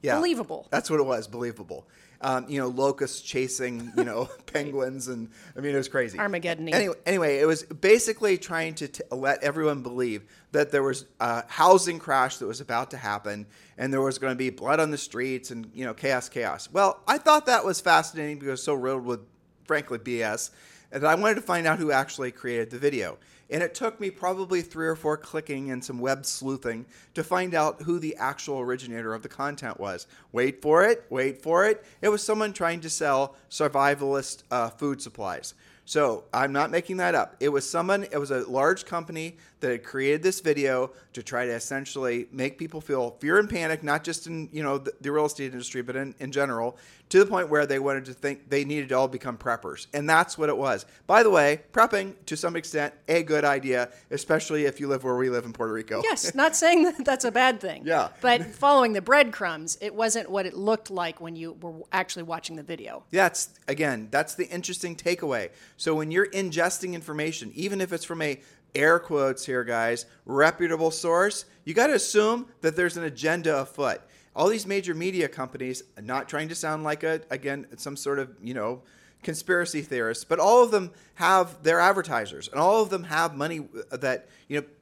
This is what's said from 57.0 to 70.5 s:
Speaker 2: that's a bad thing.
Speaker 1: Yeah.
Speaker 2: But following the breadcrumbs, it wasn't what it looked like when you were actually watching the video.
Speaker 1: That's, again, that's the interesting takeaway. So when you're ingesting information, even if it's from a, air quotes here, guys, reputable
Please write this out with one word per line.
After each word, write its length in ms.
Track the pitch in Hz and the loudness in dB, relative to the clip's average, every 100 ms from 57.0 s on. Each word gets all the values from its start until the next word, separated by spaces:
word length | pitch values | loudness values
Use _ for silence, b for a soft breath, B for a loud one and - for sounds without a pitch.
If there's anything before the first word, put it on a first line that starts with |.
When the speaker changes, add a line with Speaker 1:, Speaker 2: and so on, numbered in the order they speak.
| 269 | 0
Speaker 2:
that's 200 | 262 262 | 0 0
a 60 | |
bad 300 | 226 254 226 | 4 4 2
thing. 220 | 190 156 147 | -6 -8 -2
Speaker 1:
Yeah. 240 | 160 110 - | 0 0 0
Speaker 2:
But 220 | 254 240 170 - | 2 2 0 2
following 380 | 277 285 240 | 6 6 6
the 80 | 208 | 0
breadcrumbs, 760 | 190 277 254 208 190 156 160 - | 4 6 6 2 -6 -6 -8 -6
it 120 | 208 202 | -6 -2
wasn't 340 | 226 226 196 | 0 0 -2
what 160 | 196 185 | -4 -4
it 100 | 175 | -4
looked 340 | 202 220 220 | 0 0 -2
like 300 | 190 170 165 | -6 -6 -6
when 140 | 165 165 | -14 -12
you 180 | 165 | -12
were 200 | 165 170 160 - | -12 -16 -16 -4
actually 320 | 175 185 - | -2 -2 -6
watching 320 | 165 165 - 160 | -8 -8 -8 -12
the 80 | |
video. 400 | 143 165 110 127 _ | -12 -12 -10 -14 _
Speaker 1:
That's, 380 | 180 185 - - _ - | 4 4 4 -8 _ -6
again, 420 | 143 151 120 107 | 0 0 -2 -2
that's 240 | 139 156 - | -2 -2 -4
the 120 | 175 | -6
interesting 460 | 175 175 180 180 165 | -6 -8 -8 -8 -4
takeaway. 540 | 170 175 156 120 90 b b b | -4 -2 -2 -2 -4 b b b
So 180 | 156 156 | -2 0
when 160 | 156 | 0
you're 160 | 165 196 | 0 0
ingesting 640 | 196 190 156 170 - 185 | 0 -4 0 0 -2 -8
information, 580 | 175 160 151 156 156 107 - | -10 -8 -6 -4 -6 -12 -6
even 260 | 190 196 | -4 -2
if 120 | 185 | -4
it's 120 | 170 - | -4 -6
from 160 | 165 | -6
a, 200 | 156 135 b b b | -4 -6 b b b
air 260 | 135 151 170 | 2 6 6
quotes 460 | 170 151 135 131 - | 4 2 2 0 -2
here, 180 | 127 | -2
guys, 420 | 120 117 113 120 - b - | 0 0 0 -2 -6 b -4
reputable 680 | 135 156 | 4 6